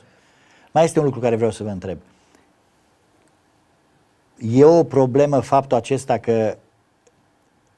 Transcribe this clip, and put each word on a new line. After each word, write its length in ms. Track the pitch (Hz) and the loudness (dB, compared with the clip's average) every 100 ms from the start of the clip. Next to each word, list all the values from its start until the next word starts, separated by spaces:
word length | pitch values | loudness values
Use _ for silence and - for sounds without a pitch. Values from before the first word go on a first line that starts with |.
| _ _ _ _ _ _ _ | _ _ _ _ _ _ _
Mai 140 | 151 | 0
este 140 | 165 165 | 0 0
un 60 | |
lucru 160 | 147 123 | -2 -2
care 160 | 120 113 | -4 -2
vreau 140 | 113 | -2
să 120 | 101 | -4
vă 80 | 104 | -10
întreb. 280 | 98 95 82 - _ _ _ _ _ _ _ _ _ _ _ _ _ _ _ _ _ _ _ _ _ _ _ 110 | -10 -10 -12 -16 _ _ _ _ _ _ _ _ _ _ _ _ _ _ _ _ _ _ _ _ _ _ _ 0
E 120 | 123 | 6
o 180 | 147 170 | 6 6
problemă 580 | 160 143 127 131 143 139 | 2 0 0 2 0 0
faptul 360 | - 139 135 123 | 0 -2 0 -4
acesta 420 | - 135 - 113 | -2 -6 -4 -4
că 380 | 120 113 107 92 _ _ _ _ _ _ _ _ _ _ _ | -2 -2 -2 -6 _ _ _ _ _ _ _ _ _ _ _